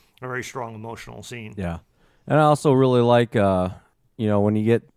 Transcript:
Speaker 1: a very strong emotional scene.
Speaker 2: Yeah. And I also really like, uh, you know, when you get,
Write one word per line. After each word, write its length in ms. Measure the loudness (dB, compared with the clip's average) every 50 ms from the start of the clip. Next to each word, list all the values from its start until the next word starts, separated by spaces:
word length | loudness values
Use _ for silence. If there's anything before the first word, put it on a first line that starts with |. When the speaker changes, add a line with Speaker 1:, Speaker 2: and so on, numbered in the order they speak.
| _ _ _ _
Speaker 1:
a 60 | -12 -10
very 160 | -8 -8 -10
strong 300 | -10 -10 -10 -12 -12 -12
emotional 460 | -14 -14 -14 -14 -16 -16 -18 -18 -18
scene. 320 | -16 -16 -14 -14 -14 -14 -10 -8
Speaker 2:
Yeah. 220 | -8 -6 -8 -10 -12 _ _ _ _ _ _ _ _ -2
And 120 | 2 2
I 40 | 4
also 280 | 4 2 2 2 2
really 300 | 4 4 4 4 4 4
like, 340 | 4 4 4 4 2 2 0
uh, 340 | 0 2 2 2 0 -2 -4 -6 -10 _ _ _ _ _ _ _
you 120 | -4 -2 0
know, 120 | 2 2
when 160 | 2 2 0
you 80 | 0 2
get, 200 | 2 2 0 0 _ _